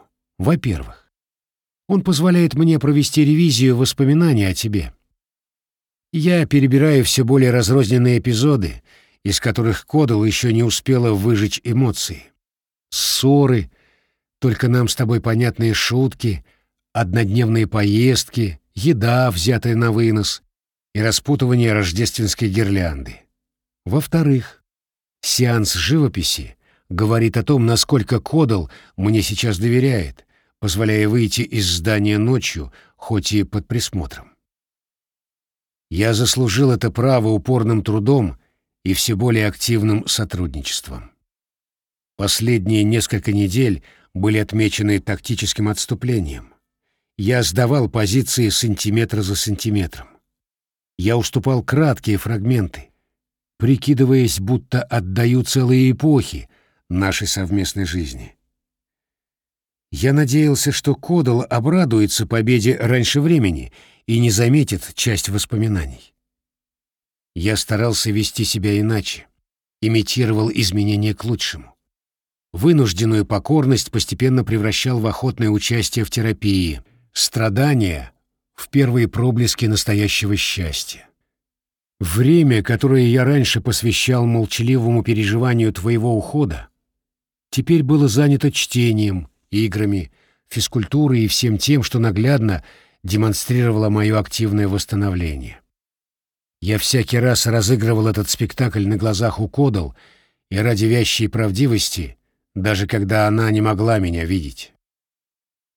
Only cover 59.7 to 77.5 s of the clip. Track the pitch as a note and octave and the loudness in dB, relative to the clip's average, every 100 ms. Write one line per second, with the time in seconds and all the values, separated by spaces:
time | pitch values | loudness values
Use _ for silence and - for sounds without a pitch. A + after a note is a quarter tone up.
59.7 | _ _ - B2+ C#3+ C#3+ D3 D3+ C3+ D3 | _ _ -4 0 2 2 2 2 2 -2
60.7 | - - C3+ - F3 B2+ A#2+ B2+ A#2+ A#2+ | -2 -2 -4 -2 0 2 0 0 -2 0
61.7 | F3+ D#3+ A2+ G#2 - G#2 A#2 A2 B2 G#2+ | 0 2 2 0 -2 -2 -2 2 2 2
62.7 | B2+ A2+ B2+ A2+ C#3+ D3+ E3 G2+ D2 A#1+ | 0 0 0 2 0 2 2 2 -2 -8
63.7 | - _ _ - A#2 A#2+ G2 A#2+ D3 C#3 | -18 _ _ -2 2 2 2 4 2 2
64.7 | F#2+ - - A#2 G2+ - G2+ - A2 A2 | -4 -8 -6 -2 -2 -2 -4 -4 -2 -2
65.7 | G2+ C#2 B1+ _ _ _ _ _ _ _ | -2 -4 -10 _ _ _ _ _ _ _
66.7 | _ _ _ _ _ _ F2 F#2+ G#2+ - | _ _ _ _ _ _ -6 -2 -2 -2
67.7 | G#2 A#2 G#2+ A2+ G#2 G#2 - G#2 G#2+ G#2 | 0 0 -2 -2 -2 -2 -4 -4 -2 -2
68.7 | G2+ G#2+ A2 - - - _ _ _ _ | 0 0 -2 -4 -10 -14 _ _ _ _
69.7 | - A2 A2+ G2+ B2 A#2 G#2+ A2+ - G#2 | -6 -2 0 0 -2 0 0 -2 -2 -2
70.7 | G#2 G#2 G#2 G#2+ G2+ A2+ A2 - D2+ C2 | -2 0 0 -2 -4 -4 -4 -6 -10 -16
71.7 | _ _ _ _ _ _ _ _ F2 C#3 | _ _ _ _ _ _ _ _ -2 2
72.7 | D#3 A#2 F2 A2+ A2 G2+ G#2 - D#3 C3 | 4 2 0 0 0 0 -2 0 0 2
73.7 | B2 - A2+ - F#2 B2+ B2+ A#2 A2 G#2+ | 0 0 -4 -4 -2 0 0 0 -2 -2
74.7 | G2+ C3 A#2+ A2 - B2+ B2 A2 G#2+ - | -2 -2 -2 -2 -4 -6 -2 0 0 0
75.7 | A#2 G2+ - G#2+ - A2 G#2+ G#2 F#2+ E2+ | -2 -2 -2 -4 -2 -2 -2 0 0 -2
76.7 | C#2 - _ _ - - A#2 A2 | -6 -14 _ _ -4 -4 0 -2